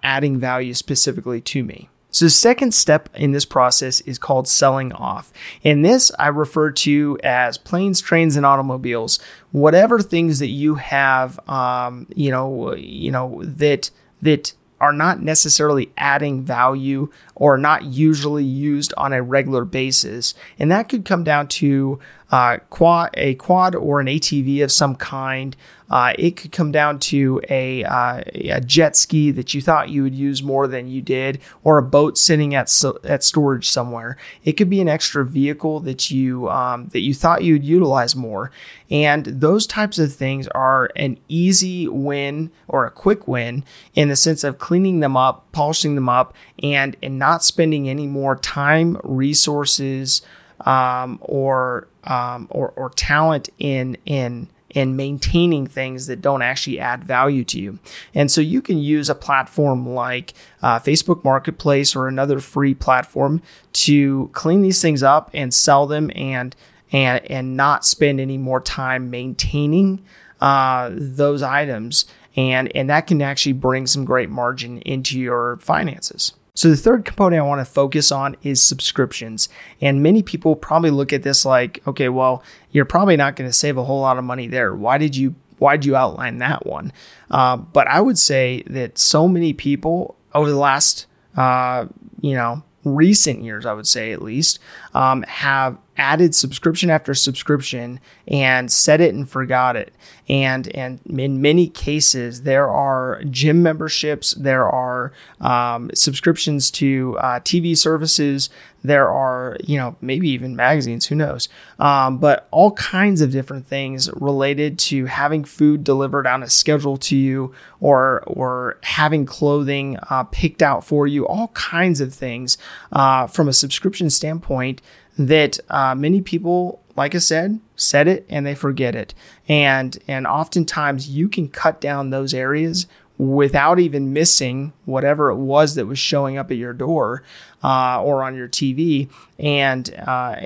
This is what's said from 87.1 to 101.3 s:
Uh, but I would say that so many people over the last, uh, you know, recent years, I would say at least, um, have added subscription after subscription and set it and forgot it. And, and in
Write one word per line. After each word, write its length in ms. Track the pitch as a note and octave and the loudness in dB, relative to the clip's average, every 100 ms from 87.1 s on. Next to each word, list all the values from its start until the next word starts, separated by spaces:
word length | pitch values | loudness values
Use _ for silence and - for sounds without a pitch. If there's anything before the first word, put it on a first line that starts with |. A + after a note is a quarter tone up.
| - - | -20 -2
Uh, 280 | - B2+ B2 | 2 2 0
but 300 | - D3 - | 0 2 4
I 140 | E3 | 4
would 160 | B3+ G3+ | 4 2
say 460 | - C#3 B2+ B2+ - | 2 2 0 -2 -8
that 320 | C3 A#2+ - | -8 -6 0
so 300 | - D#3 F3 | 2 4 4
many 260 | F3 E3 | 4 0
people 640 | - C#3+ C#3+ D#3+ E3+ - - _ | 0 -2 0 0 -2 -4 -12 _
over 160 | D3 D3 | 0 2
the 80 | C#3 | 2
last, 480 | C#3+ C#3 - - - _ _ - | 2 4 2 0 -8 _ _ 0
uh, 500 | B2+ B2+ B2+ B2+ - - - - | 2 2 0 -4 -6 -12 -20 -8
you 120 | D3 | -4
know, 300 | C3 A#2 D3+ - _ | -2 -2 -6 -12 _
recent 600 | C#3+ C#3+ F3 G3+ - A#2+ | -2 4 6 6 2 -2
years, 240 | A2+ G#2 A#2 | -8 -8 -6
I 60 | |
would 140 | G#2+ G#2 | -4 -2
say 240 | A#2 A2 | -2 -4
at 120 | G2+ | -8
least, 340 | G#2+ B2+ D#3+ - - - - C3 | -6 -2 -2 -2 -10 -20 -8 0
um, 260 | C3 C3 | 0 0
have 540 | - - C#3+ C#3 C3 - _ - | -4 -6 -2 0 -2 -6 _ -4
added 360 | C#3 D#3 F3 - | 0 2 4 2
subscription 560 | C3+ - E3+ E3 F3 | -2 -2 -2 0 0
after 240 | D#3 - C3+ | 0 0 -2
subscription 840 | C#3 B2+ - C#3+ C3+ B2 A#2+ B2+ - _ - | -2 -4 -2 -2 -4 -10 -12 -16 -20 _ -4
and 440 | C#3+ C3 B2+ B2+ | 0 2 0 0
set 300 | - - D#3 | 2 4 6
it 140 | E3+ A#2 | 4 2
and 120 | C3+ | -4
forgot 480 | C3+ B2+ B2+ B2+ A2+ | -6 -2 0 0 -2
it. 160 | - _ - - - | -8 _ -20 -14 -2
And, 380 | C#3 C3+ C3 - - | 0 0 -2 -6 -10
and 240 | B2+ B2+ - | -10 -12 -8
in 340 | C3+ C#3 | -4 -2